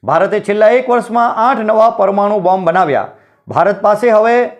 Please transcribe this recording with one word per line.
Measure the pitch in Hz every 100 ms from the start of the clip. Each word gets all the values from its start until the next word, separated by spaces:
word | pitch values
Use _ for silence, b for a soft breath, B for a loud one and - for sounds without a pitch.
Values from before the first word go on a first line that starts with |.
ભારતે | - 156 185 208
છેલ્લા | 202 208 214 240
એક | 254
વર્ષમાં | 240 - 233 233 220 233
આઠ | 247 220
નવા | 220 226
પરમાણુ | 226 196 202 202 208
બોમ્બ | 180 190 175
બનાવ્યા. | 180 175 127 - b b b -
ભારત | 135 180 196
પાસે | 208 208 240
હવે | 214 220 240 240 -